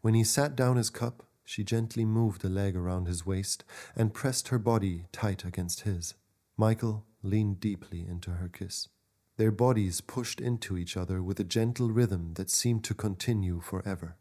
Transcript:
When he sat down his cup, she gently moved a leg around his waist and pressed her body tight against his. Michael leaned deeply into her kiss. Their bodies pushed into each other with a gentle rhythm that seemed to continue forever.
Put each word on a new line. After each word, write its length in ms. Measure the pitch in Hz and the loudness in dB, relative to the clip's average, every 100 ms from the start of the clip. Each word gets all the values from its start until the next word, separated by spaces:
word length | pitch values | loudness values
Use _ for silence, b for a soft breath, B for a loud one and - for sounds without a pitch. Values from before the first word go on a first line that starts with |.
When 140 | 110 | 6
he 100 | 110 | 6
sat 300 | 110 - 143 | 6 4 2
down 220 | 127 127 123 | 2 4 4
his 140 | 113 | 2
cup, 340 | - 117 - - _ | -2 -6 -6 -20 _
she 200 | - - | -12 -6
gently 400 | 101 113 113 - | -2 0 0 0
moved 400 | 110 113 113 92 | 2 4 2 0
a 40 | 95 | -2
leg 280 | 92 98 90 | 0 0 0
around 300 | 87 90 90 | -2 -2 -2
his 180 | 87 85 | -2 -2
waist 380 | 95 98 - - B B | -2 -2 -6 -8 B B
and 200 | - 113 | 0 0
pressed 340 | - 135 127 - | 2 -2 0 0
her 100 | 123 | 0
body 480 | 107 113 98 85 90 | 4 4 2 -2 -8
tight 320 | - 110 92 | -4 -2 -2
against 360 | 90 87 87 - | -4 -6 -4 -4
his. 340 | 107 92 82 - _ _ _ - | -4 -4 -6 -12 _ _ _ 2
Michael 500 | 110 110 117 110 - _ | 2 4 0 -4 -6 _
leaned 380 | 101 104 107 92 | 0 2 2 0
deeply 460 | 107 95 - 87 87 | -2 -4 -8 -10 -6
into 260 | 87 85 | -6 -6
her 160 | 87 92 | -6 -6
kiss. 400 | - 90 - - _ _ _ _ - | -8 -10 -8 -10 _ _ _ _ 2
Their 160 | 110 | 2
bodies 480 | 104 123 117 95 85 | 4 4 4 2 -2
pushed 400 | - - 120 - | -6 -6 -6 -4
into 360 | 120 117 - 92 | -2 -2 -2 -4
each 200 | 87 - | -4 -4
other 260 | 90 95 | -2 -2
with 160 | 90 95 | -2 -2
a 40 | |
gentle 460 | 92 113 113 117 120 | 0 2 0 2 2
rhythm 440 | 113 120 95 85 | 4 4 2 -4
that 160 | 82 92 | -6 -2
seemed 340 | - 120 113 | 0 2 0
to 100 | 107 | 0
continue 680 | 107 107 92 - 113 92 87 | -2 -2 -2 0 2 2 -2
forever. 560 | - 95 95 92 85 85 | -4 -6 -4 -6 -8 -14